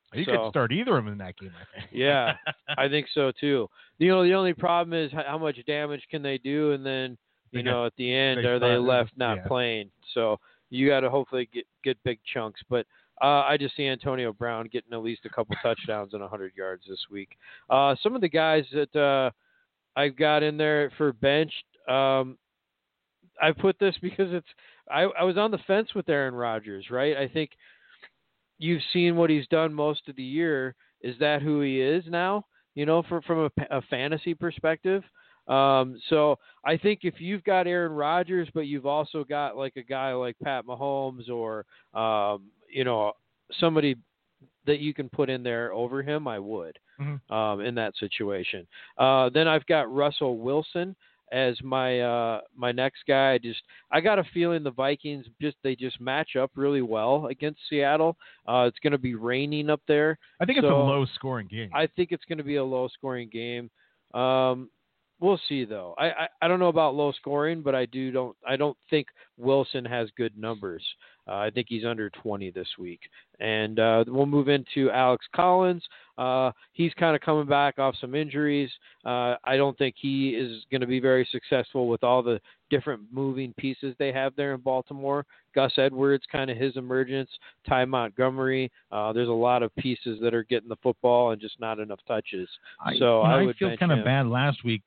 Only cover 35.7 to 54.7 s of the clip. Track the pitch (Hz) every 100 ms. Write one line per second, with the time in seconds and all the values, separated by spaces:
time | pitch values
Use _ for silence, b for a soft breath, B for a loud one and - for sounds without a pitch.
35.7 | 135 131 120 - 160 151 139 b b -
36.7 | 160 202 208 180 - 170 202 185 185 175
37.7 | 175 170 151 147 175 170 180 156 160 147
38.7 | 143 131 147 151 160 139 147 143 110 135
39.7 | 135 120 135 135 127 123 113 147 131 117
40.7 | 123 139 139 135 127 117 120 113 110 101
41.7 | b b - 113 107 101 104 98 _ _
42.7 | 135 127 113 104 - _ _ - - 165
43.7 | 160 143 123 _ _ _ _ _ _ -
44.7 | 147 147 147 131 - 135 131 123 117 117
45.7 | 101 120 135 139 151 147 107 101 107 82
46.7 | - _ B 143 143 - 110 107 101 110
47.7 | 120 110 - 104 - 101 98 90 98 87
48.7 | B B B 131 135 127 139 160 156 -
49.7 | 160 123 131 147 147 139 117 117 147 151
50.7 | 180 180 190 b b - 127 127 120 131
51.7 | 131 127 123 120 120 117 110 - - 123
52.7 | 120 131 - - 135 135 127 117 110 -
53.7 | B B 147 175 202 170 175 170 170 147